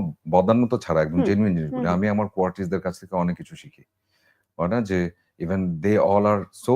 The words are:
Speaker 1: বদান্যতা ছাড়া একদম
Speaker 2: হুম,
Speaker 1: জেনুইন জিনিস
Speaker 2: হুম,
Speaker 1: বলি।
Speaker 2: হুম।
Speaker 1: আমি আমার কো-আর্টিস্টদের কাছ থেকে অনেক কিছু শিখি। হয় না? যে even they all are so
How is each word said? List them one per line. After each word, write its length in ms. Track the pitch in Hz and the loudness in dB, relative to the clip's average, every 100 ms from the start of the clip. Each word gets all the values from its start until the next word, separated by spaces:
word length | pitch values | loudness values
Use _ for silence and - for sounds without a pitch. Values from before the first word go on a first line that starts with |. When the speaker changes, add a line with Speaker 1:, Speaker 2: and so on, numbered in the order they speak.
| 85 - 78 | 0 -6 0
Speaker 1:
বদান্যতা 480 | 90 95 117 117 127 | 2 4 2 2 -2
ছাড়া 200 | - 80 | -2 0
একদম 140 | 78 87 | 0 2
Speaker 2:
হুম, 80 | |
Speaker 1:
জেনুইন 320 | 95 101 107 85 | 2 2 2 0
জিনিস 160 | 78 | -2
Speaker 2:
হুম, 80 | - | -4
Speaker 1:
বলি। 80 | 87 | -2
Speaker 2:
হুম। 80 | 90 | 0
Speaker 1:
আমি 140 | 104 | 0
আমার 180 | 104 101 | 0 -2
কো-আর্টিস্টদের 540 | 95 92 98 90 92 | -2 -2 -2 -4 -4
কাছ 180 | 90 - | -4 -8
থেকে 160 | 95 92 | -6 -2
অনেক 220 | 87 85 | -2 -4
কিছু 180 | 80 78 | -10 -20
শিখি। 280 | 73 - _ _ _ _ _ _ _ - | -20 -20 _ _ _ _ _ _ _ -6
হয় 100 | 87 | -2
না? 140 | 117 | -2
যে 180 | 101 92 87 - _ - | 0 0 -2 -6 _ -10
even 200 | 85 95 92 80 | -4 -2 -2 -2
they 180 | 98 104 | 0 2
all 240 | 95 101 104 | 4 4 4
are 160 | 104 90 - | 0 -2 -8
so 140 | - | 0